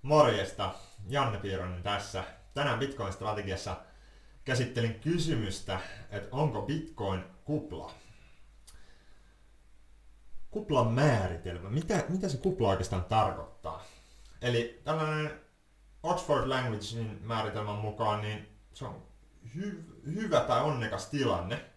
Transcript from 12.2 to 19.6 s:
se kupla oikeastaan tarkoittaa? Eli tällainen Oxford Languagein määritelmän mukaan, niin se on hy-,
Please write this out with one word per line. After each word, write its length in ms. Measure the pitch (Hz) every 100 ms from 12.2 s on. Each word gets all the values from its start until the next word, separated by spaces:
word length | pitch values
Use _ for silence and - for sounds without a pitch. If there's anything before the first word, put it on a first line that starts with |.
| 160
se 80 | 131
kupla 320 | 190 - 107
oikeastaan 360 | 92 92 92 -
tarkoittaa? 800 | 110 104 - - - - - - - - - - -
Eli 400 | 123 117 117 -
tällainen 580 | - 160 156 156 151 - - _ _ - - -
Oxford 440 | 160 175 - 139 127
Languagein 720 | 131 120 107 - 113 110 98
määritelmän 540 | 110 117 - 107 104 104
mukaan, 460 | 107 107 110 107
niin 260 | 107 104 - - -
se 120 | - 123
on 180 | - - - - - 113
hy-, 580 | 143